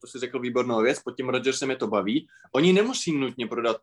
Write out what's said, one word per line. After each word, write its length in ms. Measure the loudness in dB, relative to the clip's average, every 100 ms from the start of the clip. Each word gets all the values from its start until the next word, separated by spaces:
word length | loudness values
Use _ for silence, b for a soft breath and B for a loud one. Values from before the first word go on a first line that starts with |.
to 60 | -16
si 120 | -10
řekl 220 | -8 -6
výbornou 420 | -2 0 0 2
věc, 180 | 2 0
pod 160 | -4 -6
tím 120 | -2
Rodgersem 420 | -2 0 -2 -2
je 60 | -2
to 100 | 0
baví. 400 | 0 0 -2 -4 B B
Oni 200 | 2 6
nemusí 400 | 6 4 -2 -2
nutně 340 | -2 -2 -4 -6
prodat 300 | -2 -2 -2